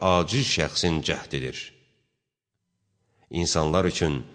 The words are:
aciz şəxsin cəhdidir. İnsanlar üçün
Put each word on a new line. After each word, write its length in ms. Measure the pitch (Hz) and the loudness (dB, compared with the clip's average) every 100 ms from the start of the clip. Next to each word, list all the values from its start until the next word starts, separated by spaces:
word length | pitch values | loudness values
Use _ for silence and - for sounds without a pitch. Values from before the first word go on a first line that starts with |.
aciz 460 | 92 90 85 120 127 | 2 2 2 -2 0
şəxsin 540 | - 76 - 90 80 | 0 0 0 0 0
cəhdidir. 540 | 73 73 - 69 64 - - - _ _ _ _ _ _ _ _ _ _ _ _ _ _ _ | -2 -6 -6 -6 -6 -8 -14 -20 _ _ _ _ _ _ _ _ _ _ _ _ _ _ _
İnsanlar 580 | 87 85 85 78 87 90 | -2 0 2 2 2 2
üçün 320 | - 82 71 - | 2 0 0 -6